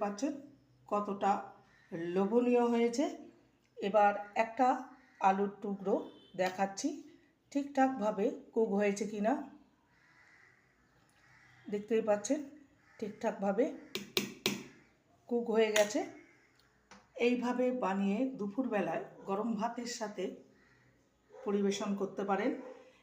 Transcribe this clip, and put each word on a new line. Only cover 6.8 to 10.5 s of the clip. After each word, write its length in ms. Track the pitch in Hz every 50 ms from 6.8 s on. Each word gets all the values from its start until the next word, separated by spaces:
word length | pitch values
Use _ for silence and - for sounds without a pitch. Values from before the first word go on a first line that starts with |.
| - 302 - - - - - - _ _ _ _ _ _
ঠিকঠাকভাবে 760 | - 277 277 - - 269 262 262 165 - 202 214 196 190 202 277 - - - - -
কুক 160 | 233 226 196 196 202
হয়েছে 260 | 208 202 202 - 220 196 220
কি 80 | 208
না। 120 | 202 220 277 311 - - - - - _ _ _ _ _ _ _ _ _ _ _ _ - - - - -